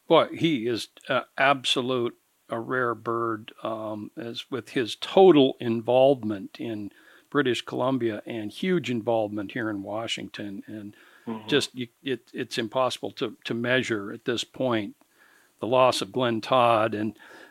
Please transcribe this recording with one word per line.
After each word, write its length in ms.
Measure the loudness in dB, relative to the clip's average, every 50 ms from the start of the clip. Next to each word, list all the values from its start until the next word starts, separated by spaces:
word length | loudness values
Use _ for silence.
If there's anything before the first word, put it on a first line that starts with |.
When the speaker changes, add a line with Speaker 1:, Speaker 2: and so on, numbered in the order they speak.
| _ 4
Speaker 1:
Boy, 180 | 4 4 4 2 -2
he 320 | -2 0 0 0 0 0
is, 220 | -2 -2 -2 -4 -10 _ -20 _ -2
uh, 140 | -2 -2 -2 -4 _ 2
absolute, 800 | 4 4 4 2 0 -2 -2 -2 0 -2 -2 -2 -2 -4 -6 _ _ _ _ _ _ -8
a 80 | -8 -8
rare 360 | -4 -4 -2 -2 0 -2 -2
bird, 580 | -4 -4 -4 -2 -2 -2 -2 -4 -6 -8 -16 -20 -10
um, 480 | -8 -8 -6 -6 -6 -8 -8 -8 -10 -10 -12
as 340 | -12 -12 -10 -10 -12 -10 -8
with 200 | -8 -10 -8 -6
his 260 | -4 -4 -2 -2 -6
total 600 | -10 -10 2 6 8 10 10 10 10 6 4 2 -2
involvement 960 | -4 -2 -2 -2 0 2 4 6 6 6 4 2 -2 -4 -4 -6 -8 -14 -12 -10
in 320 | -8 -8 -8 -8 -10 -12 -14 -18 -20 -20 -20 -20 _ _
British 300 | -2 -2 0 0 -2 -2
Columbia 600 | -4 -8 -4 -2 0 0 0 0 0 -2 -4 -4 -8
and 240 | -10 -8 -8 -8 -8
huge 400 | -8 -4 -2 0 0 0 0 -2
involvement 640 | -4 -2 0 0 0 0 0 -2 -4 -6 -8 -6
here 180 | -6 -4 -4 -4
in 120 | -4 -6
Washington, 800 | -6 -6 -6 -6 -4 -4 -6 -6 -6 -12 -10 -10 -10 -10 -10 -12 -12
and 280 | -12 -14 -12 -12 -14 -16 _ -20 -20 _ -16 _
Speaker 2:
Mm-hmm. 200 | -10 -10 -10 -4
Speaker 1:
just, 280 | -2 0 0 0 -2 -8
you, 140 | -12 -12 -12 _ _
it, 280 | _ -8 -8 -8 _ _
it's 240 | -10 -10 -8 -6 -4
impossible 540 | -6 -6 -2 0 0 0 0 -2 -6 -10 -12
to, 260 | -6 -6 -6 -6 -6 _ _
to 80 | -6
measure 580 | -4 -4 0 2 2 2 2 0 -4 -4 -4 -8 -12
at 100 | -8 -4
this 200 | -4 -4 -4 -4
point 520 | -8 -6 -2 0 0 0 0 -2 -4 -10 _ _ _ _ _ _ _ _ _ _ _ _ _
the 60 | -4
loss 340 | 2 4 6 6 6 4 2
of 100 | -4 -4
Glenn 300 | -2 0 0 0 0 -2
Todd. 540 | 0 2 4 4 6 6 4 4 2 0 0
And 240 | -2 -4 -4 -4 -8 -20 -20 -20 -20 -20 -20